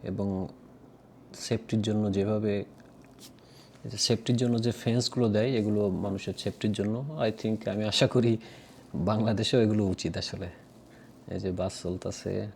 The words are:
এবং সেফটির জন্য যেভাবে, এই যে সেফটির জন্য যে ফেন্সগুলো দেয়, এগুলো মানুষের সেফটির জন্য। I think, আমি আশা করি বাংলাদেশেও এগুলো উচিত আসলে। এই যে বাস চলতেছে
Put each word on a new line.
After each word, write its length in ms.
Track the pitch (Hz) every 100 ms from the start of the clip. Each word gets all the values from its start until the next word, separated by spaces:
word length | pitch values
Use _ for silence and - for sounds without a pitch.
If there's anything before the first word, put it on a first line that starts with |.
এবং 440 | - 95 101 95 95 - - - - - - - -
সেফটির 480 | - - 110 - 110
জন্য 320 | 107 107 107
যেভাবে, 520 | 98 98 107 107 101 92 - - - - - - - - - - -
এই 60 | -
যে 80 | 107
সেফটির 380 | - 113 - 123
জন্য 260 | 120 117
যে 100 | 117
ফেন্সগুলো 580 | 117 - 117 120 - 117
দেয়, 220 | 104 120
এগুলো 380 | 127 107 104 104
মানুষের 440 | 95 104 98 - 92
সেফটির 340 | - - 110
জন্য। 460 | 101 104 113 139 156
I 120 | 117
think, 380 | 110 110 110 -
আমি 140 | 104 107
আশা 220 | - 135
করি 300 | 123 113 113 - - - - - -
বাংলাদেশেও 680 | 87 110 113 104 107 131
এগুলো 240 | 110 107 98
উচিত 320 | 98 85 85
আসলে। 320 | - 95 95 - - - - - - - -
এই 80 | 92
যে 120 | 95
বাস 300 | 92 92 -
চলতেছে 680 | 90 90 90 92 98 98 104